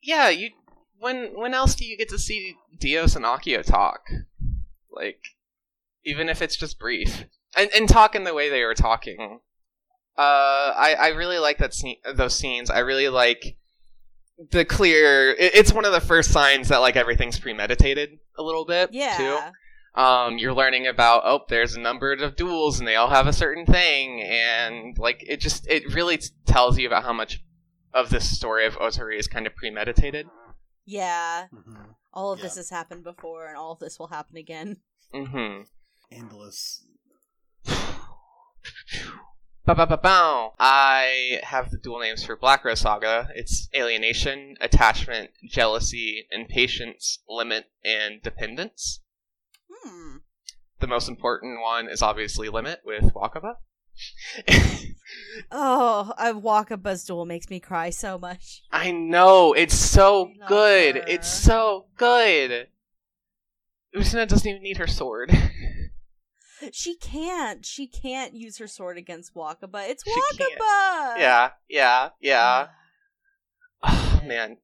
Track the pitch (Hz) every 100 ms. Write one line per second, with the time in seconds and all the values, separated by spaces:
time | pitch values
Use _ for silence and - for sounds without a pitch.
0 | - 311 247 170 226 _ _ _ _ 196
1 | 226 254 240 - 240 262 262 190 233 208
2 | 220 185 - 214 190 175 _ 170 - 151
3 | 165 160 117 127 - 120 - 98 95 -
4 | - - - _ - - - - _ 62
5 | 95 - - _ _ _ _ _ _ _
6 | 156 147 165 160 160 - 156 - 113 113
7 | - - - _ _ - 202 208 214 233
8 | 214 214 185 156 147 135 117 113 117 113
9 | 120 98 107 117 _ _ _ _ _ _
10 | _ - 143 143 139 139 139 - 151 156
11 | 156 156 175 175 151 143 135 - 131 -
12 | - 135 123 - - 123 120 - 123 135
13 | 139 127 120 120 - - _ _ - -
14 | - _ _ _ 165 175 160 - 190 156
15 | 151 139 135 131 180 185 214 214 214 180
16 | - 165 - 156 143 139 127 135 127 123
17 | 120 117 120 113 135 107 104 123 139 139
18 | 147 151 _ - 160 160 160 170 180 240
19 | 277 196 135 143 151 185 - - _ -
20 | 127 127 120 117 117 131 131 127 127 120
21 | 117 117 - 139 - 117 117 120 117 123
22 | 135 135 143 139 175 170 151 139 120 110
23 | 120 139 139 143 165 156 170 180 175 143
24 | 135 123 101 117 117 117 117 117 113 120
25 | 117 123 - 151 151 - - 156 - 156
26 | 175 160 - _ - 127 123 127 123 117
27 | 123 117 110 - - _ _ _ _ 127
28 | 120 123 107 - 120 113 110 110 113 113
29 | 113 107 107 117 110 - 120 107 107 117
30 | 147 147 151 _ - - _ _ _ 202
31 | 180 175 170 170 185 113 117 107 104 107
32 | _ 190 196 190 190 185 175 180 165 165
33 | 170 175 170 165 160 151 160 160 156 -
34 | 160 156 151 160 156 160 160 202 _ _
35 | _ 135 135 135 113 98 - _ _ _
36 | _ 117 117 104 104 - - - _ _
37 | _ _ _ _ _ _ - - - -
38 | - - _ _ _ _ - - - -
39 | - - - - _ - - 165 165 160
40 | 180 190 165 135 110 - 131 135 139 135
41 | 131 131 127 127 - 135 127 - 127 120
42 | 117 110 - 113 127 135 127 110 107 107
43 | 107 113 127 113 117 - - 135 120 113
44 | 110 117 143 139 139 135 120 - 117 110
45 | - 113 101 _ - - 117 113 113 120
46 | 113 107 - - 113 127 123 - 117 -
47 | - - _ 113 117 113 - _ - 110
48 | 107 107 117 - 110 123 202 _ - -
49 | _ _ _ _ _ _ _ 403 392 175
50 | 160 151 _ _ - - _ _ 127 120
51 | 117 120 120 120 123 120 113 117 117 107
52 | 107 107 104 - 110 107 123 170 - 107
53 | 107 - 104 160 190 240 - _ _ -
54 | - - - - - - - - - -
55 | - - - 440 - 254 277 262 240 214
56 | 202 - 226 214 220 214 214 214 185 190
57 | - 180 170 170 - 185 - 180 170 -
58 | 202 185 180 180 - - _ - 185 175
59 | 165 175 185 190 170 147 160 - - -
60 | 196 202 185 202 202 202 214 196 160 135
61 | - 180 - - - 226 220 196 - _
62 | 240 247 226 165 131 120 123 _ _ _
63 | _ _ _ _ _ _ _ _ _ 190
64 | 208 233 220 214 214 196 196 185 165 -
65 | 131 110 127 - - - - - - -
66 | - _ _ _ _ _ 285 - 349 339
67 | - 294 330 359 247 202 - - 269 -
68 | 262 254 262 233 226 208 214 - 180 175
69 | 175 165 170 175 156 156 196 202 196 -
70 | - 466 554 571 539 - 440 403 392 349
71 | 277 233 143 123 127 - _ 147 131 123
72 | 139 _ 139 131 120 127 147 _ _ _
73 | _ _ _ _ _ _ _ _ - -
74 | - - 143 117 110 113